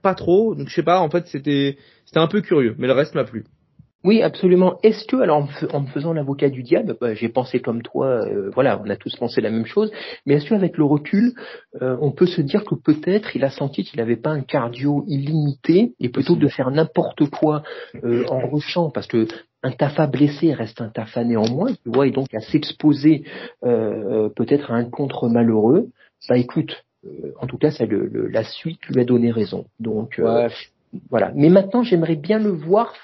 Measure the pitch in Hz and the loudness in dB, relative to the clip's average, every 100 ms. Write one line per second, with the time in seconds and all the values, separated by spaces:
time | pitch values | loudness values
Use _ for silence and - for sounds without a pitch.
0 | 190 185 - 185 226 151 139 - 165 185 | -2 0 2 4 2 -2 -6 -4 2 2
1 | 160 175 170 139 143 143 139 135 _ _ | 2 -2 -4 -6 -2 0 0 -4 _ _
2 | _ 160 160 208 - 160 120 107 127 127 | _ 0 2 0 2 2 2 0 2 2
3 | 156 151 113 113 - _ _ _ _ _ | 2 -2 -4 -6 -14 _ _ _ _ _
4 | 180 220 160 - 185 180 185 175 220 214 | 2 4 2 2 4 4 4 4 2 2
5 | - 262 202 151 143 - 147 147 135 147 | -2 0 2 2 0 -6 -4 -4 -4 -6
6 | 160 160 139 139 143 127 123 175 214 110 | -4 -4 -4 0 0 -2 0 0 0 -4
7 | 120 110 113 127 123 127 127 117 113 139 | -4 -2 -2 -2 -2 -4 -2 -6 -6 -2
8 | 135 120 104 101 98 113 135 101 101 101 | 0 0 -2 -4 -4 0 2 0 -4 -6
9 | 117 - 120 - 107 113 110 - 214 - | -8 -8 -4 -2 0 -2 -2 0 -2 -4
10 | - - - 143 147 220 175 - 143 147 | -14 -10 0 0 2 0 0 2 2 2
11 | 151 202 240 - - - _ - 127 127 | 2 2 2 0 -12 -18 _ -8 -4 -2
12 | 147 - 180 - 139 214 - 135 - 151 | -2 2 2 2 0 -2 -2 -2 0 0
13 | 180 208 208 120 135 - 143 147 185 - | 2 -2 -2 -2 -2 -2 -6 -4 -6 -4
14 | 113 117 143 151 - - 117 120 143 147 | -2 -2 -2 -4 -2 -2 -2 -2 -2 -2
15 | - 139 139 156 147 131 - 175 240 - | -2 -4 -2 0 -2 -2 2 4 2 -2
16 | - - 139 170 147 - 127 143 160 - | -6 -4 0 2 2 0 -2 0 0 0
17 | 151 - 147 - 156 151 - - - - | -2 -2 -4 0 0 0 -6 -16 -18 -8
18 | 120 120 120 131 123 147 - 180 165 107 | -2 0 0 -2 -2 -4 -2 -2 -2 -4
19 | - 117 110 - - _ 131 - 143 156 | -4 -2 -2 -4 -20 _ -8 -2 -2 2
20 | 151 127 147 143 165 127 110 - 110 117 | 0 4 2 4 0 0 -6 -8 -10 -8
21 | 110 123 117 113 113 135 240 208 - 123 | -6 -4 0 2 2 0 -2 -4 -2 2
22 | 139 127 135 110 - 151 - - - 139 | 2 0 -4 -8 -2 -2 -2 0 2 4
23 | 147 143 - - - - 127 117 107 104 | 4 2 0 -14 -16 -6 0 0 0 -4
24 | 101 110 107 - 113 143 143 117 120 - | -2 0 -2 -2 0 0 0 -2 -2 -4
25 | 139 - 123 117 117 110 110 170 - - | -6 -2 0 2 4 4 4 4 2 -10
26 | _ _ - 123 123 160 - - _ _ | _ _ 0 0 2 -4 -6 -10 _ _
27 | - - - - 127 - 151 147 110 101 | -20 -14 -12 -10 -10 0 0 0 -2 -2
28 | - 110 107 113 110 - 165 165 - 127 | -2 -4 -4 -4 -4 -8 -10 -12 -4 0
29 | 123 123 117 113 101 95 - _ 113 107 | 2 2 2 0 -2 -6 -10 _ -6 -6
30 | 113 - 113 117 117 - - _ _ - | -6 -2 0 2 0 -4 -16 _ _ -18
31 | - 117 95 143 151 196 190 247 240 175 | -4 -2 0 4 6 6 6 0 2 2
32 | 160 160 143 214 214 170 156 202 233 - | 2 -2 0 0 0 -2 2 2 2 -6